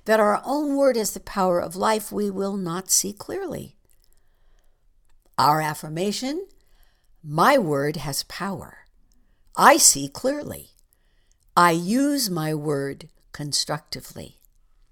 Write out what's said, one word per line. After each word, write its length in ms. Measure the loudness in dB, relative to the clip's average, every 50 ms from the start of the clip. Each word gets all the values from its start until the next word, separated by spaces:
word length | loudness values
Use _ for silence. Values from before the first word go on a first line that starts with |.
| _
that 140 | 2 2 4
our 240 | 4 4 2 0 -2
own 300 | -2 -2 -2 0 0 0
word 220 | 2 4 4 4
has 160 | 2 -2 -4 -6
the 80 | -8
power 400 | -12 -8 -4 0 0 2 2 0
of 160 | 0 -4 -4
life, 340 | -2 0 0 0 0 -2 -6
we 180 | -4 -4 -4 -4
will 280 | -2 -4 -4 -4 -4
not 340 | -4 -4 -4 -6 -6 -4 0
see 220 | 0 0 0 -2 -8
clearly." 640 | -12 -12 -10 -8 -8 -8 -8 -10 -10 -12 -14 -18 _ _ _ _ _ _ _ _ _ _ _ _ _ _ _ _ _ _ _ _ _ _ _ _ _ _ _ -20 _ _ _ _ 2
Our 220 | 4 4 4 4
affirmation, 880 | 0 -2 -4 -6 -10 -8 -6 -4 -2 -2 -2 -4 -6 -6 -6 -6 -8 -10 _ _ _ _ _ _ _ _ _ _ _ _ _ _ -14
"My 360 | -6 0 2 4 4 4 4
word 380 | 2 0 0 -2 -2 -2 -4
has 260 | -6 -8 -6 -8 -8 -8
power. 640 | -10 -10 -10 -8 -8 -8 -10 -12 -16 -20 -20 -20 _ _ _ _ _ _ _ _ _ _ _ _ _ _
I 220 | 6 8 8 8
see 320 | 10 8 6 4 4 -2 -6
clearly. 600 | -8 -6 -4 -4 -4 -4 -6 -10 -12 -12 -14 -20 _ _ _ _ _ _ _ _ _ _ _ _ _ _ _ _ _
I 180 | 4 4 4 4
use 580 | 2 0 -2 0 0 2 0 0 -2 -2 -2
my 240 | -2 -2 -2 -2 -4
word 560 | -4 -4 -4 -4 -4 -4 -6 -8 -12 -16 -20 _ _ _ _ -14
constructively." 1080 | -12 -8 -6 -4 -4 -4 -4 -6 -8 -8 _ -16 -16 -16 -18 -18 -18 -18 -18 -20 _ _ _ _ _ _ _ _ _ _ _